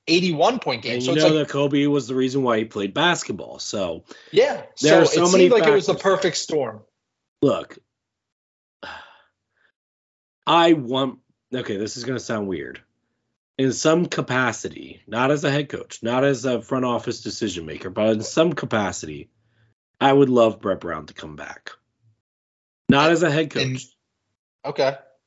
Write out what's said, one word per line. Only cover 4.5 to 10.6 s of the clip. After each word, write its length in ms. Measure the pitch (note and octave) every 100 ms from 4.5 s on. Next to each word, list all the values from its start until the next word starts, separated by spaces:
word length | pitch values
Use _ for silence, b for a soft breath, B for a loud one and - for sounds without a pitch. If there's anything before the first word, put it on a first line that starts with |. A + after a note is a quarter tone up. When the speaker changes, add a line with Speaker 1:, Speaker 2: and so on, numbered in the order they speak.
| - - -
Speaker 2:
there 120 | D3+ F3
Speaker 1:
So 60 |
Speaker 2:
are 40 | D#3+
so 80 |
Speaker 1:
it 180 | E3 F3+
Speaker 2:
many 120 | F#3
Speaker 1:
seemed 80 | F3+
like 160 | A3+ D#3+
it 40 |
was 140 | C#3 D3
the 80 |
Speaker 2:
factors. 220 | - G3 F#3
Speaker 1:
perfect 220 | F3+ -
storm. 440 | - D#3 A#2+ G#2+ _ _ _ _ _ -
Speaker 2:
Look, 340 | C#3 E2+ - - _ _ _ _ _ _ _ _ _ _ - B B B B _ _ _ _ _ _ _ _ _ _ _ D3+
I 260 | E3+